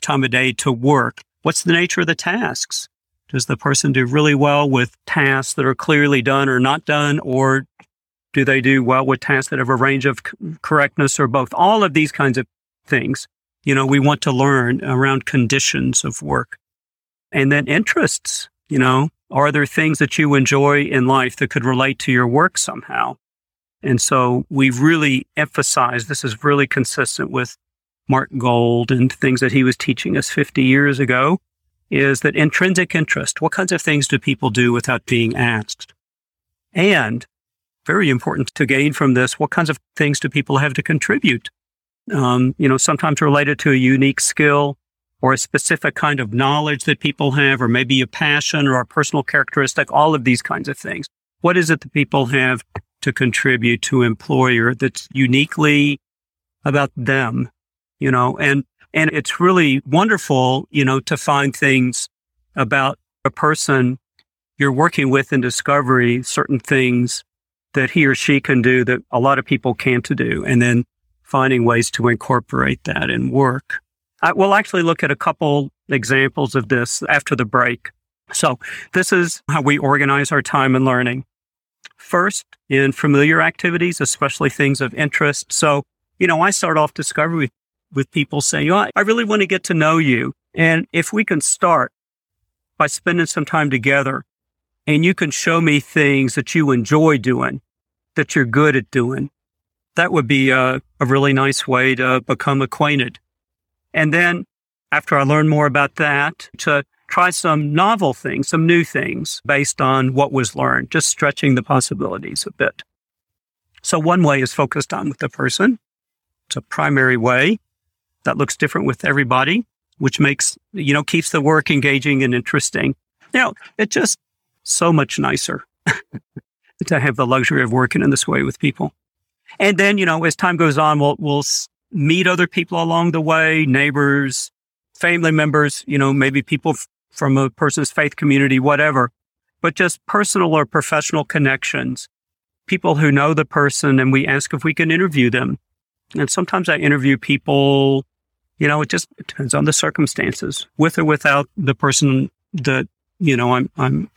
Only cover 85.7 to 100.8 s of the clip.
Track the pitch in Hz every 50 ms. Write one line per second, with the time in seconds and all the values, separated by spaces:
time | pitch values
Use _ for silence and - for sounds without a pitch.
85.7 | 143 143 - _ _ _ _ _ _ - 180 175 165 160 175 202 185 - - 170
86.7 | 156 156 151 147 - - 147 - - 151 151 165 170 160 139 120 _ _ _ _
87.7 | _ _ _ _ 165 135 135 _ - 165 143 - - 147 - - - 147 147 156
88.7 | 185 208 202 - - 196 208 208 226 240 233 202 214 208 190 175 190 185 - -
89.7 | 175 160 156 156 160 165 160 135 123 113 127 135 - _ _ _ - 170 165 165
90.7 | 160 160 - - - 170 165 - - 214 214 - 185 151 - - - - - 175
91.7 | 165 139 120 - _ _ _ _ _ _ _ _ _ _ _ _ _ _ _ _
92.7 | _ - 156 143 - - - 175 175 175 165 - - 170 147 - - 156 151 143
93.7 | 131 123 113 139 139 143 135 135 135 131 - _ _ _ _ _ _ _ _ _
94.7 | _ _ - 151 151 151 165 180 190 - 175 147 - - - 170 165 165 165 156
95.7 | 147 143 - - - 165 147 139 139 135 135 120 - 151 - - - 165 151 139
96.7 | 127 120 110 - 147 151 160 160 151 123 98 127 123 127 131 - 135 135 _ _
97.7 | _ _ _ _ _ _ _ _ - 156 147 - - 156 131 113 110 143 151 151
98.7 | 131 131 107 - - 131 120 123 135 139 139 139 _ _ _ _ _ _ _ _
99.7 | _ _ _ _ - - 170 - 190 156 127 113 143 135 135 135 131 131 127 127
100.7 | 131 135